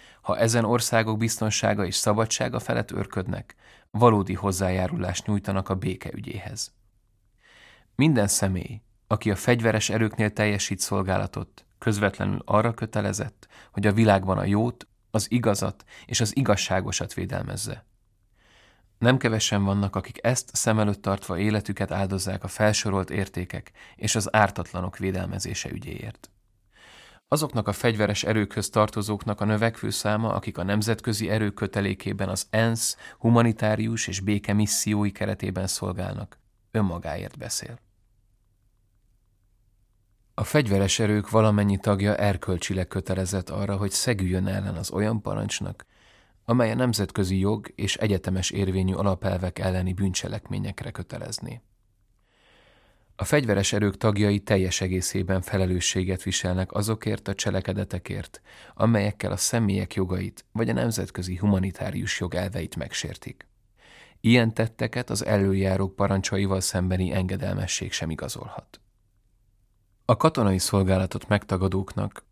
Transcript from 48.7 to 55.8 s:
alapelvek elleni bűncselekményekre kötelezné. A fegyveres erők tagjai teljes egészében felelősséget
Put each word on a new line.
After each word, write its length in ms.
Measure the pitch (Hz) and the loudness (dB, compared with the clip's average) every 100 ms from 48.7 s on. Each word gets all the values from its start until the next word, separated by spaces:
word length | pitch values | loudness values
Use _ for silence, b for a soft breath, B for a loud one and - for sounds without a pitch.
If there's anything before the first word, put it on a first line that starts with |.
| 95 92 | 2 2
alapelvek 680 | 95 101 95 98 92 92 - | 2 0 0 0 -2 -2 -2
elleni 340 | 95 92 92 | -2 0 -2
bűncselekményekre 1000 | 92 98 90 92 101 - 98 98 98 - | 0 -2 -2 -6 -8 -8 -6 -6 -8 -10
kötelezné. 680 | - 87 85 - - - 117 - _ _ _ _ _ b b b b b b b b b - | -10 -12 -10 -10 -10 -10 -14 -18 _ _ _ _ _ b b b b b b b b b -10
A 80 | |
fegyveres 500 | - 151 123 98 98 | 0 2 4 2 2
erők 240 | 104 104 - | 2 2 2
tagjai 420 | 110 101 104 101 | 0 2 2 2
teljes 420 | - 101 92 - | 2 2 2 0
egészében 600 | 92 90 - 98 92 95 | -2 -2 -2 -2 0 -2
felelősséget 800 | - 101 92 90 | 0 0 0 0